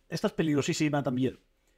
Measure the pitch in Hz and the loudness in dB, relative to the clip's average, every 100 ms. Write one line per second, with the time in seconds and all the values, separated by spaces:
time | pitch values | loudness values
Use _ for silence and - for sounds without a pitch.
0 | - 165 196 - 160 147 131 160 151 143 | -10 -4 -2 0 0 2 0 0 0 0
1 | 131 123 131 - _ _ _ | 0 0 0 -2 _ _ _